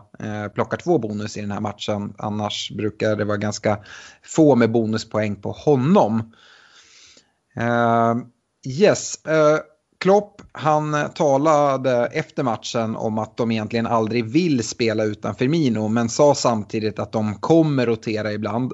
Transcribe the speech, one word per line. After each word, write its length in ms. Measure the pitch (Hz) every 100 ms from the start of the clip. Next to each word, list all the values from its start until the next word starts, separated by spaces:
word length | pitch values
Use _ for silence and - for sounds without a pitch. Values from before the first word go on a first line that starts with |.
| _ -
eh, 280 | 110 107 104
plockar 300 | - 110 117
två 200 | 175 165
bonus 400 | 107 104 104 -
i 40 |
den 100 | 101
här 100 | 101
matchen. 520 | 104 - - 104 101 -
Annars 540 | 110 104 104 - -
brukar 440 | 107 104 - 110 104
det 100 | 104
vara 120 | 104
ganska 400 | 104 - 110 101 - - - -
få 320 | - - 147 120
med 160 | 113
bonuspoäng 640 | 117 110 110 - 107 107 95
på 160 | 107
honom. 840 | - 151 135 139 196 110 113 110 _ - - _ - _ - - - _ _ _ 113
Eh, 580 | 117 120 117 117 117 117 123 _ _ _ 131
yes, 580 | 139 196 123 - - 151
eh, 320 | 156 151 151 - _ _ -
Klopp, 400 | 180 202 202 - -
han 580 | - 147 151 151 147 143 -
talade 920 | 151 135 156 147 143 135 131 120 117
efter 360 | 156 - -
matchen 520 | 131 107 - 120 113 104
om 220 | 113 110
att 200 | 107 -
de 140 | 117
egentligen 360 | 110 107 117 113
aldrig 380 | 117 107 120 110
vill 380 | 151 175 127
spela 400 | - - 113 107
utan 320 | 107 104 113 101
Firmino, 520 | 127 170 135 110 107
men 220 | 117 117
sa 260 | - 147 135
samtidigt 640 | 131 110 98 110 107 101
att 120 | 104
de 240 | 113 107 101
kommer 500 | - 165 156 135 117
rotera 480 | 110 120 107 107
ibland, 400 | 104 104 113 127